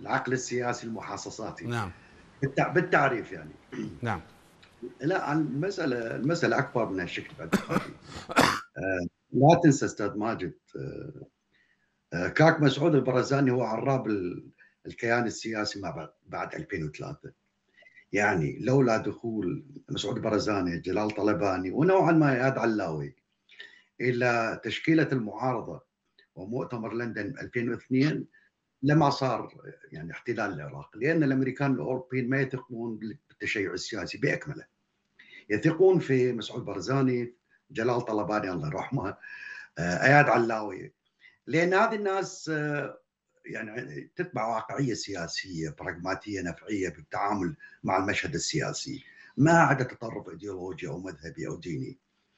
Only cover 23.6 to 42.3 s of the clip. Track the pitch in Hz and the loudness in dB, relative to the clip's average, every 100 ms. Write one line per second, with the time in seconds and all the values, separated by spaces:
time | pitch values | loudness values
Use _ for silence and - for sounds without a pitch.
23.6 | - - _ - 120 120 123 117 113 90 | -20 -20 _ -2 0 2 2 2 0 -2
24.6 | 110 - - 160 143 131 104 - 127 117 | -6 -2 4 4 4 0 -2 -4 -2 -2
25.6 | 95 76 - _ _ _ _ - 98 131 | -6 -12 -16 _ _ _ _ -14 -8 -6
26.6 | 135 117 107 113 117 107 101 - 104 120 | -6 -6 -6 -6 -6 -6 -8 -8 -6 -4
27.6 | 120 117 - 131 151 160 - _ _ _ | -2 -4 0 4 4 2 -6 _ _ _
28.6 | _ _ 139 151 139 - 131 110 104 - | _ _ 4 6 6 4 0 0 -4 -14
29.6 | 98 - - - 82 78 - 113 104 78 | -18 -20 -16 -12 -12 -8 -6 -2 -2 -4
30.6 | 71 71 - 107 139 165 139 131 131 127 | -10 -12 -14 -4 0 4 4 4 2 0
31.6 | 139 127 151 127 - 127 120 135 135 131 | 0 0 -2 -4 -2 -4 0 0 0 -4
32.6 | - 117 117 110 110 143 _ _ 101 110 | -8 -8 -8 -8 -10 -12 _ _ -4 -2
33.6 | 92 87 - 104 85 104 - - - - | -2 -4 -6 -8 -8 -2 -2 -2 -6 -14
34.6 | - _ _ _ _ _ - - - 104 | -16 _ _ _ _ _ -20 -20 -2 2
35.6 | 156 156 190 180 - 131 127 113 104 123 | 2 6 6 6 4 2 4 0 -6 -8
36.6 | 104 95 92 139 131 123 120 - _ _ | -6 -6 0 2 2 2 -2 -10 _ _
37.6 | _ 113 117 120 120 107 95 107 98 87 | _ -2 0 0 0 -2 0 0 0 -2
38.6 | 76 92 - 127 95 - - - - - | -4 -4 -4 -4 -4 -8 -14 -16 -14 -16
39.6 | - - 87 87 127 147 123 117 117 110 | -12 -4 -2 2 6 8 8 6 4 0
40.6 | 107 92 - _ _ _ - _ - 156 | -4 -10 -12 _ _ _ -20 _ -2 2
41.6 | 175 190 226 214 202 190 175 | 4 4 4 2 0 -2 -4